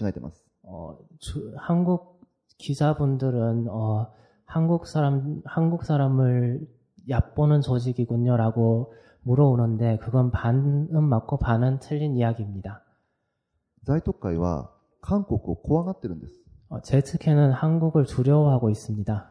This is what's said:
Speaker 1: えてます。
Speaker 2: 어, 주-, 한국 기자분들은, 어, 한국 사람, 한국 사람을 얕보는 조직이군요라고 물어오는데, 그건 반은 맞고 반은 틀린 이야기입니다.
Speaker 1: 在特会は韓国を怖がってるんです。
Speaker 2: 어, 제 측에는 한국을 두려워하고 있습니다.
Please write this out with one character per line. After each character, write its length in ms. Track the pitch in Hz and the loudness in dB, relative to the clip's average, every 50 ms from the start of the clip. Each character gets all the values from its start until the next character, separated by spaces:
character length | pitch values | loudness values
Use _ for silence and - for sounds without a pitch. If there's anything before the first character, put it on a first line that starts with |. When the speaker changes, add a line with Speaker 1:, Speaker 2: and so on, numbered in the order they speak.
| 107 | -4
Speaker 1:
え 80 | 98 82 | -4 -4
て 60 | 64 | -6
ま 100 | 60 78 | -10 -14
す。 120 | - _ _ _ _ _ _ | -16 _ _ _ _ _ _
Speaker 2:
어, 320 | 95 90 82 82 78 76 - - _ 165 - | -18 -16 -16 -16 -16 -16 -20 -20 _ -20 -18
주-, 320 | - - - - - 110 110 - | -14 -12 -10 -10 -10 -12 -14 -8
한 240 | - - 170 175 180 | -4 -2 0 0 2
국 320 | 180 180 175 - - _ _ _ _ _ _ _ _ _ _ | 0 0 -2 -4 -10 _ _ _ _ _ _ _ _ _ _
기 140 | - 143 | -8 -6
자 240 | 139 - 147 151 151 | -2 0 0 0 0
분 220 | 151 147 135 135 127 | 0 0 0 0 0
들 160 | 135 131 123 | -2 -2 0
은, 340 | 120 113 117 113 117 117 120 | 0 0 0 -2 -2 -4 -4
어, 400 | 107 110 110 107 107 107 113 - - _ _ _ _ _ _ - | -6 -4 -2 -2 -2 -2 -4 -6 -10 _ _ _ _ _ _ -6
한 200 | - 165 160 165 | -2 0 0 2
국 180 | 170 165 - | 0 -2 -2
사 160 | - - 156 | -4 -2 0
람, 400 | 143 139 139 135 135 147 151 160 - | 0 0 0 0 -2 -4 -8 -8 -10
한 240 | - - 165 165 165 | -6 -2 0 0 0
국 160 | 170 165 - | 0 -2 -2
사 160 | - 151 139 | -2 0 0
람 160 | 139 135 131 | 2 2 2
을 480 | 131 127 123 123 123 123 120 127 - - - - _ _ _ _ - - | 2 2 2 2 2 0 0 -2 -4 -8 -12 -18 _ _ _ _ -14 -8
얕 280 | 127 123 113 - - - | -4 0 0 0 0 0
보 80 | 151 151 | 0 2
는 160 | 147 151 147 | 4 4 2
조 160 | 127 131 127 | 2 2 0
직 240 | 120 120 131 120 123 | 0 0 -2 -2 -2
이 80 | 120 120 | -2 -2
군 160 | 117 117 120 | 0 0 2
요 160 | 127 123 117 | 2 2 2
라 140 | 113 113 110 | 2 2 2
고 340 | 117 113 113 113 117 123 - - - - _ _ _ - | 2 2 4 2 2 -2 -6 -12 -20 -20 _ _ _ -2
물 180 | 123 123 139 147 | 2 4 4 6
어 80 | 135 | 4
오 80 | 123 120 | 4 2
는 160 | 117 113 110 | 2 0 0
데, 220 | 110 120 113 110 110 | 0 0 0 0 -2
그 80 | - 117 | -2 0
건 240 | 127 131 123 123 | 0 2 2 2
반 560 | 117 - - 120 123 135 139 143 143 143 156 170 | 0 -2 0 0 2 2 2 2 0 0 -2 0
은 240 | 160 151 151 143 | 0 2 2 2
맞 160 | 120 113 - - | 2 0 -2 -2
고 80 | 143 | -4
반 240 | - - 120 113 113 | -2 0 2 2 2
은 160 | 127 131 135 | 2 2 0
틀 240 | 131 - - 151 147 | -2 -4 -6 -4 -4
린 160 | 151 147 127 | -2 -2 0
이 80 | 123 117 | 0 0
야 80 | 113 | 0
기 80 | 113 113 | -2 -4
입 80 | 104 101 | -6 -8
니 140 | 98 95 | -10 -10
다. 180 | 95 98 104 - _ _ _ _ _ _ _ _ _ _ _ _ _ _ _ _ _ _ _ _ - | -12 -12 -14 -16 _ _ _ _ _ _ _ _ _ _ _ _ _ _ _ _ _ _ _ _ -4
Speaker 1:
在 160 | 131 143 165 | -2 -2 -2
特 180 | - - - - | -2 -4 -6 -4
会 200 | - 92 85 82 | -4 -2 0 0
は 320 | 87 90 80 67 - - _ _ _ _ _ _ | 0 0 0 -2 -6 -10 _ _ _ _ _ _
韓 220 | - - 196 208 190 | -4 -2 -2 0 0
国 140 | - - 110 - | -2 -4 -4 -4
を 120 | 90 82 | -4 -8
怖 280 | - - 120 147 165 175 | -6 -2 0 0 0 0
が 80 | 185 | -2
っ 80 | 190 - | -6 -8
て 80 | - 101 | -8 -10
る 60 | 85 | -10
ん 60 | 78 | -10
で 80 | 65 - | -14 -18
す。 40 | - - _ _ - - _ - | -20 -20 _ _ -20 -20 _ -14
Speaker 2:
어, 100 | - - | -14 -14
제 220 | - - 135 139 139 | -4 0 2 2 2
측 240 | - - - - 160 | 0 -4 -2 0 2
에 80 | 147 | 4
는 160 | 147 147 135 | 4 4 4
한 280 | 131 - 160 160 165 165 | 2 2 0 0 0 0
국 200 | 160 160 151 156 | 0 2 2 2
을 80 | 131 - | 2 2
두 160 | - 127 123 | 0 0 2
려 160 | 139 147 151 | 4 4 4
워 80 | 147 143 | 4 4
하 100 | 131 120 | 4 4
고 140 | 123 107 | 2 2
있 80 | 104 - | 0 -2
습 160 | - - 107 | -4 -6 -6
니 80 | 104 98 | -6 -4
다. 240 | 117 107 104 - - | -4 -4 -4 -6 -10